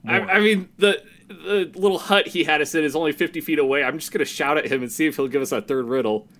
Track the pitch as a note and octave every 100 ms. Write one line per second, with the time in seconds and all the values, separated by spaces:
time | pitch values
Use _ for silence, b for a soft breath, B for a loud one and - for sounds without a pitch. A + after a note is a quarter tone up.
0 | - F3+ G3 F#3+ G#3+ G#3 F#3 - G3+ F#3
1 | - - - - E3+ G3+ E3+ F#3 G3+ F#3
2 | - G3+ - F3 D#3 D3+ D3 E3 D3+ D3
3 | D#3+ D3 E3+ D#3+ D3+ D3+ C#3 C#3 C3 D3+
4 | - G3+ D3 - C#3 D3+ A#2 C3+ B2 -
5 | D#3 C#3+ C3+ C#3 C3 B2 - C3 A#2+ C3
6 | A2+ G#2+ -